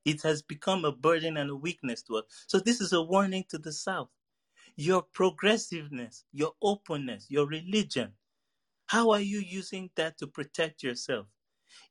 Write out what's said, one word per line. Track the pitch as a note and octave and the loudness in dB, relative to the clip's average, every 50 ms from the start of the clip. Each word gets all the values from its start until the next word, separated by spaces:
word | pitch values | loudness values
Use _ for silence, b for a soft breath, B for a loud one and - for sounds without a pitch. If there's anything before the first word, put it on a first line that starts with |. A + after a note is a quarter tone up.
| - | -2
it | D#3 D3+ D3+ - | -2 -2 2 2
has | D#3+ D3+ D3+ | 0 0 0
become | - - D3+ D3 - G3 F#3+ F#3 D#3 | -2 -10 -12 -6 -2 -2 0 2 0
a | D3 | -2
burden | C#3 B2 C3+ E3 E3 D#3+ D#3+ E3 D#3 | -2 2 2 4 4 4 2 -2 -2
and | D3 C#3+ C#3+ | -2 -4 -4
a | C#3+ | -6
weakness | C3+ D3+ F3 E3 - D3 B2 A2+ - - | -6 -6 -6 -6 -4 -6 -6 -6 -6 -6
to | - A2 | -4 -4
us. | A2 - B B B B | -4 -4 B B B B
So | B - F#3+ | B 2 2
this | F#3 A#3 A#3+ B3 | 4 4 2 2
is | F#3+ E3 F3+ | 2 2 2
a | E3+ | 2
warning | E3 E3 F#3+ G3 G3+ F#3+ F#3 F#3 F3+ - | 4 4 4 4 4 4 0 -4 -4 -6
to | E3+ | -10
the | D#3 D#3 D#3 | -10 -8 -10
South. | C#3+ - - G3 F#3 D#3+ B2+ _ _ _ _ _ _ _ _ _ b b b b b | -10 -6 -6 -4 -4 -4 -6 _ _ _ _ _ _ _ _ _ b b b b b
Your | D#3 D3 F3 F#3 F3+ | -2 2 4 4 4
progressiveness, | - _ _ - F#3 F#3 D#3+ - F#3+ G#3 A3+ A3 - - F3 D#3+ D3+ D3 C#3 B2 A#2+ A2 - - _ _ | 2 _ _ 2 2 2 2 2 4 4 4 4 0 -6 -8 -8 -8 -8 -8 -10 -10 -10 -14 -20 _ _
your | - C#3+ D3+ D#3 - - | -4 -2 -2 -2 -2 0
openness, | - G3+ G3+ G3+ _ - D#3 C#3+ C3+ B2 G#2+ G2+ - - | 2 2 2 0 _ -6 -4 -4 -4 -6 -8 -10 -10 -2
your | C#3 D3 D3 | 0 0 0
religion, | C#3+ D#3 D#3 E3+ F#3 G#3 G#3+ F3+ C#3+ - C3 A2 G#2 _ _ _ _ _ _ _ _ _ _ _ _ _ _ _ | 0 -2 -8 -4 0 0 0 0 0 -2 -2 -2 -4 _ _ _ _ _ _ _ _ _ _ _ _ _ _ _
how | - G3+ A#3 A#3 A3 | 0 2 4 6 6
are | G#3 G#3 | 4 4
you | G3+ G3+ G#3 G#3 | 2 -2 -2 -4
using | F#3+ F3 F#3 F#3+ F3+ - G3 F#3+ F#3 F3+ - | -4 -6 -8 -8 -8 -8 -10 -10 -10 -8 -4
that | - D#3+ E3 - - | -4 -4 -4 -4 -8
to | D#3 | -12
protect | C#3+ - D#3 D3 - - - E3 D#3 D#3 - C#3+ | -10 -8 -10 -10 -8 -2 -2 -2 -2 -4 -6 -6
yourself? | B2+ A#2+ - - - B2+ G#2 G2 _ _ _ _ _ _ _ B B B B B B | -6 -6 -6 -4 -4 -6 -6 -6 _ _ _ _ _ _ _ B B B B B B